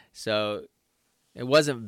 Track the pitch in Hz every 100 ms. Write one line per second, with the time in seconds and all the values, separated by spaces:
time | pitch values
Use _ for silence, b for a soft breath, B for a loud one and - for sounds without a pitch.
0 | b - - 107 104 104 - _ _ _
1 | _ _ _ - 123 147 147 123